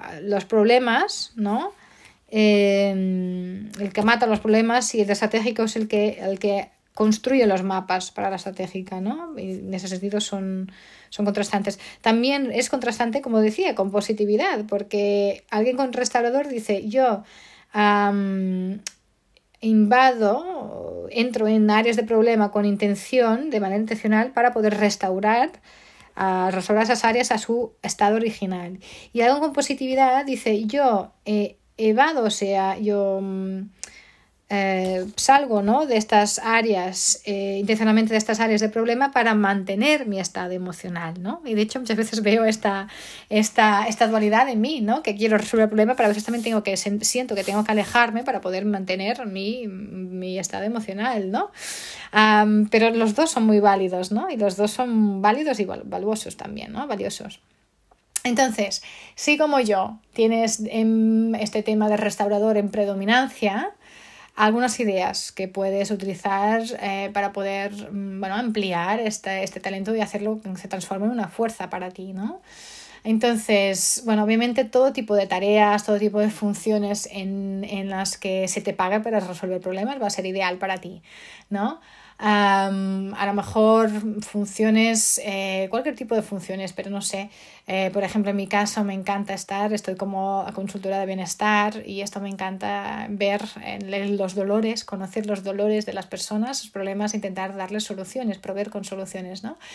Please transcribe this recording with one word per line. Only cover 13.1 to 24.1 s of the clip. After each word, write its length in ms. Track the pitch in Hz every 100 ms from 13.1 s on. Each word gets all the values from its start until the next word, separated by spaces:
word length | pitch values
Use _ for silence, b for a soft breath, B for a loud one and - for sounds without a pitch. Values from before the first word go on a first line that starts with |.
| 247
como 200 | 269 226
decía, 360 | 214 214 370 220
con 160 | 196
positividad, 720 | 202 208 214 208 214 370 262 214
porque 760 | 202 208 208 202 202 202 196 _
alguien 260 | 214 233 247
con 160 | 269
restaurador 560 | 240 247 247 240 269 285
dice, 400 | 240 220 202 214
"Yo, 340 | 247 254 202 B B B B B
am, 1080 | 208 208 208 202 202 196 190 185 185 185 208 - - _ _ _ _ _ _
invado, 1500 | 226 220 208 247 262 240 208 247 349 339 220 - - 87 87
entro 360 | 240 247 226 214
en 240 | 220 214
áreas 260 | 214 226 226
de 60 |
problema 480 | 220 226 233 226 208
con 140 | 208
intención, 840 | 202 202 208 202 - 254 233 226 311
de 100 | 226
manera 200 | 196 202
intencional, 520 | 220 226 220